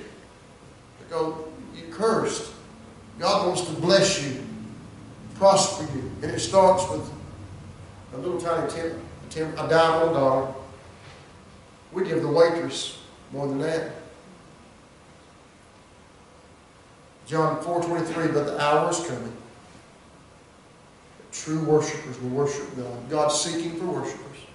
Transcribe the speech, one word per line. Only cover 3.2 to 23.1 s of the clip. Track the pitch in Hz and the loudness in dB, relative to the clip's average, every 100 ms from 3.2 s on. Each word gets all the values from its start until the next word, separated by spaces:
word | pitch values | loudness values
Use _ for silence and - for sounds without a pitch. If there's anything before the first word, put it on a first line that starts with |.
| 175 196 180 | 2 4 2
wants | 175 | 0
to | - | -4
bless | 143 170 196 190 - | -2 6 6 6 2
you, | 143 123 - - - - - - - - - - | -2 -6 -8 -12 -12 -14 -16 -18 -18 -18 -16 6
prosper | 196 196 - - 151 131 | 6 8 4 -2 -4 -6
you. | 123 - | -6 -6
And | 151 | -4
it | - | -4
starts | - 190 185 185 - | 4 8 8 8 4
with | 147 - - - - - - - - - - - | -2 -6 -12 -14 -16 -16 -16 -16 -18 -18 -18 -14
a | 127 | -6
little | 180 170 | -4 -2
tiny | 170 160 147 | 0 0 -2
tip, | 165 165 165 | -4 -4 -6
a | - - - | -12 -16 -12
tip, | 156 156 160 | -6 -4 -4
a | 139 | 4
dime | 160 165 165 | 6 6 6
or | 165 | 4
a | |
dollar. | 143 135 135 - - - - - - - - - - - - - - - | 4 4 4 0 -6 -14 -18 -20 -20 -20 -20 -20 -20 -20 -20 -20 -20 -10
We | 180 | -4
give | - 160 | 0 0
the | 165 | 2
waitress | 165 170 170 135 - - - - - - | 6 6 4 -4 -6 -8 -10 -18 -20 -12
more | 135 139 | -6 -4
than | 135 | -2
that. | 160 165 - - - - - - - - - - - - - - - - - - - - - - - - - - - - - - - - - - - | 0 -2 -4 -10 -16 -20 -20 -20 -20 -20 -20 -20 -20 -20 -20 -20 -20 -20 -20 -20 -20 -20 -20 -20 -20 -20 -20 -20 -20 -20 -20 -20 -20 -20 -20 -20 -4
John | 160 156 147 | 0 2 0
four | 175 175 | -2 -2
twenty-three, | 165 170 160 165 156 | 0 -2 -2 0 0
"But | 143 143 | 2 0
the | 143 | 0
hour | 147 151 - | 4 4 4
is | - | 0
coming. | - 120 117 - - - - - - - - - - - - - - - - - - - - | -4 -6 -8 -12 -18 -20 -20 -20 -20 -20 -20 -20 -20 -20 -20 -20 -20 -20 -20 -20 -20 -20 -16
True | - 156 160 | -12 -4 -2
worshipers | 151 151 - - 131 127 | 4 4 4 -6 -10 -8
will | 127 | -4
worship | 131 143 - - 131 | 0 0 -2 -8 -8
God." | 123 120 | -8 -10
God's | 123 | -4